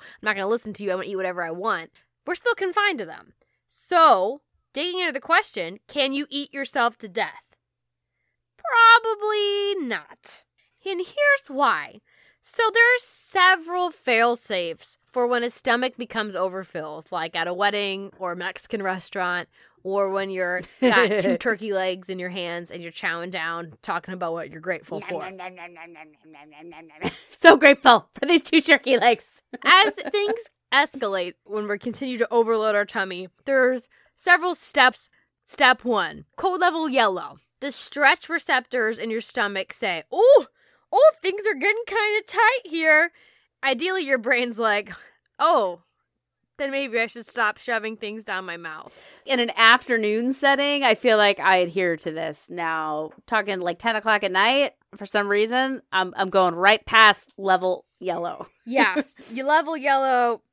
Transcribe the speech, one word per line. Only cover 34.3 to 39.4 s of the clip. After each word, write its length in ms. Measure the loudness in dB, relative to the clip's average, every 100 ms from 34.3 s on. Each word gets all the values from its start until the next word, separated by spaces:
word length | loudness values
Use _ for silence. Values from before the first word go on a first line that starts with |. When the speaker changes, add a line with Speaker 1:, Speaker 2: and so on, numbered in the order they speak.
| 2 2
Speaker 1:
steps. 560 | -6 -4 4 4 4 -18 _ _ _
Step 400 | -14 0 2 2
one, 400 | 0 -2 -2 -8 -20 -6
cold 240 | -4 0
level 260 | 0 0 -2
yellow. 500 | 2 2 0 -10 -18 _ -12
The 100 | -8
stretch 580 | -8 -8 2 2 2 -2
receptors 680 | -8 -2 -2 -2 -4 -4 -4
in 120 | -8
your 100 | -8
stomach 540 | -8 -4